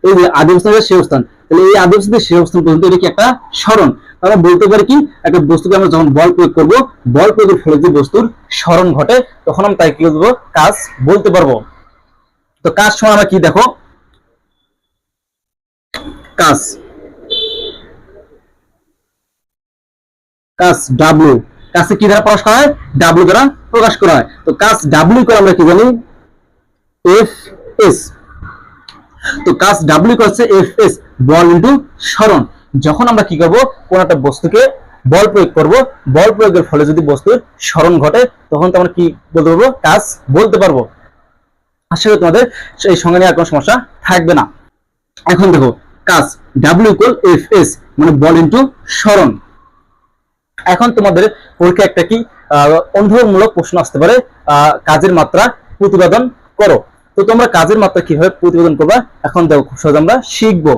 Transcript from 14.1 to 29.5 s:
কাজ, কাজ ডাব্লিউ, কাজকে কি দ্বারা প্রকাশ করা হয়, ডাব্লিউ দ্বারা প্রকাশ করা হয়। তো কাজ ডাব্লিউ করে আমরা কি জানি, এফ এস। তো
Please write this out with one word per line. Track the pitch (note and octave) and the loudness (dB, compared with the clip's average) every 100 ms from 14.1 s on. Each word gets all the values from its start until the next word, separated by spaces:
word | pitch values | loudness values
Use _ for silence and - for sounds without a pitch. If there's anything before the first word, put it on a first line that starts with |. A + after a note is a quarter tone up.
| _ _ _ _ _ _ _ _ _ _ _ _ _ _ _ _ _ _ - D3+ - - - | _ _ _ _ _ _ _ _ _ _ _ _ _ _ _ _ _ _ -20 -20 -20 -20 -6
কাজ, | D#3+ C#3 - - - - - - - A#4 A4 A4 G#4 F4+ - - _ - _ _ _ _ _ _ _ _ _ _ _ _ _ _ _ _ _ _ _ _ _ _ _ - | -4 -4 -6 -16 -20 -20 -20 -20 -14 -12 -10 -14 -18 -20 -20 -20 _ -20 _ _ _ _ _ _ _ _ _ _ _ _ _ _ _ _ _ _ _ _ _ _ _ -2
কাজ | F3+ E3 - B2 | -2 -2 -4 -2
ডাব্লিউ, | D#3 D#3 D#3 A#2+ - _ - | 2 2 2 2 -2 _ -8
কাজকে | F3 E3+ G#3 | -6 -4 -2
কি | G#3 | 0
দ্বারা | G#3 G#3+ | 0 0
প্রকাশ | G#3 G#3+ | 0 0
করা | A#3 | 2
হয়, | D4 C#4+ - C3+ | 0 -2 -8 -2
ডাব্লিউ | E3+ E3+ F3 | 0 2 2
দ্বারা | G3+ C#4 - - | 2 0 -2 -6
প্রকাশ | A#3 A3+ - | 0 0 0
করা | F#3+ D3 | 0 0
হয়। | C3+ - - | -2 -8 -8
তো | D#3 | -2
কাজ | G#3 - D3+ | -2 -2 -2
ডাব্লিউ | D3+ E3 A#3+ A#3 | 0 2 2 2
করে | A3 | 2
আমরা | F#3+ F3+ | 2 2
কি | E3 | 2
জানি, | F3 B3 A#3 - _ _ _ _ _ _ _ _ _ F3 | 4 2 -2 -10 _ _ _ _ _ _ _ _ _ 0
এফ | G3 A3+ - - - - - G#3 | 2 0 -6 -20 -20 -16 0 0
এস। | - - - _ - - - - _ _ - _ _ - - | 0 -8 -20 _ -20 -20 -20 -20 _ _ -20 _ _ -12 -6
তো | - | -4